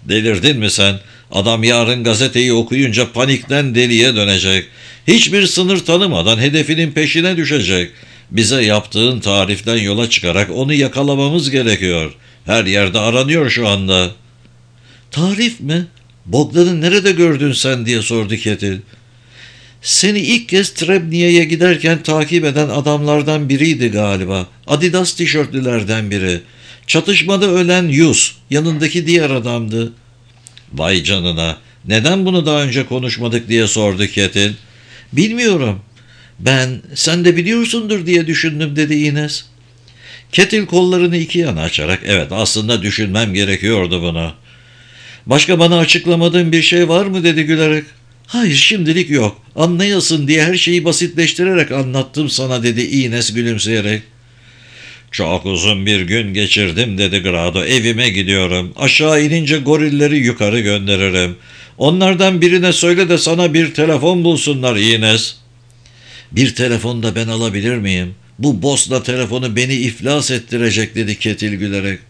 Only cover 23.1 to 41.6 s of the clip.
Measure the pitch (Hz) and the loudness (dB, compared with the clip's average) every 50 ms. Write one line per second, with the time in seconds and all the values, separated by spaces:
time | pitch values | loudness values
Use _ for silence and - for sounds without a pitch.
23.1 | 147 147 143 151 156 151 147 131 139 135 147 165 156 127 123 117 101 104 104 101 | 0 0 2 0 -2 -2 0 0 0 2 2 2 2 2 0 -2 0 0 0 0
24.1 | 101 95 95 90 95 92 90 - - - - - 143 147 170 185 165 185 185 175 | 0 -2 -2 -4 -4 -4 -6 -8 -14 -20 -4 -2 -2 0 0 0 2 0 0 -2
25.1 | - - 175 151 147 156 147 127 - 135 127 127 120 113 104 95 113 110 107 101 | -2 -4 -2 -2 0 -2 -2 -2 -4 -4 -2 -2 -2 -2 -2 -2 -2 -4 -2 -4
26.1 | 101 101 95 92 90 87 - - - - - - - - - - - 226 - 196 | -4 -2 -2 -2 -2 -4 -6 -14 -20 -20 -20 -20 -20 -20 -6 -2 -2 0 0 2
27.1 | 202 175 143 175 196 190 196 202 175 180 180 175 180 185 180 165 139 139 165 160 | 0 0 2 2 0 2 2 2 2 2 2 2 2 2 2 2 4 4 4 4
28.1 | 131 - - - - - _ _ 135 147 156 165 160 147 156 160 160 180 170 151 | 4 2 0 -2 -4 -12 _ _ -2 0 0 0 -2 -2 -2 -2 -2 -2 0 2
29.1 | 170 170 160 143 135 127 113 123 123 120 117 107 110 117 117 117 117 - _ - | 2 2 2 2 -2 -2 -2 -4 -4 -4 -4 -4 -4 -4 -4 -4 -8 -16 _ -20
30.1 | _ _ _ _ _ _ _ - - - - - - 69 78 87 98 92 73 80 | _ _ _ _ _ _ _ -20 -20 -20 -20 -14 -6 -4 -2 0 0 0 0 0
31.1 | 101 95 87 90 85 80 82 82 80 - - - - _ - 90 104 110 110 151 | -2 -2 -2 -4 -2 -2 -2 -4 -4 -8 -12 -20 -20 _ -6 -2 0 0 2 2
32.1 | 185 196 190 185 185 180 151 151 151 147 143 135 120 135 131 - 131 127 123 123 | 0 2 0 2 0 0 0 2 0 0 0 0 -2 -2 -4 -2 -4 -4 -4 -4
33.1 | 113 110 120 117 113 117 117 95 113 117 113 101 - 113 107 101 95 92 104 98 | -6 -4 -4 -2 -2 -2 -2 0 2 2 2 2 2 2 2 0 2 0 -2 -2
34.1 | - - 98 92 - 101 101 104 107 - - - - - - - - - - - | 0 -2 -2 0 0 0 0 0 -2 -6 -14 -20 -20 -20 -20 -20 -20 -20 -20 -6
35.1 | - 131 185 220 226 240 247 226 196 165 135 113 101 92 - - - - - - | 0 0 0 0 0 0 0 2 2 2 0 -2 -4 -6 -10 -18 -20 -20 -20 -20
36.1 | - - - - - - - 123 135 131 127 127 131 156 - - 139 - - 160 | -20 -20 -20 -20 -20 -4 -2 0 0 0 0 -2 -4 -10 -12 -12 -6 -4 -2 0
37.1 | 165 175 175 175 175 165 175 190 226 233 233 220 - 233 220 208 214 202 170 165 | 0 2 4 4 2 2 0 0 0 0 0 0 -2 -4 -2 -2 -4 -4 0 0
38.1 | 180 170 165 156 160 143 - 165 151 147 160 151 143 151 156 147 156 147 151 151 | 0 0 0 0 -2 -2 -2 -2 -2 -2 -4 -4 -2 -2 -2 0 0 0 0 0
39.1 | 143 151 151 147 - - - - - _ _ _ _ _ _ - - - - - | 0 -2 -4 -4 -6 -10 -12 -16 -20 _ _ _ _ _ _ -20 -20 -20 -20 -20
40.1 | - - - _ - - 196 196 208 214 202 170 170 180 185 180 185 180 175 175 | -20 -20 -20 _ 2 2 2 2 2 -2 -2 0 2 2 2 4 2 2 2 2
41.1 | 170 175 160 160 - 175 170 147 101 78 | 2 -2 -2 -2 -2 -2 0 0 -2 -2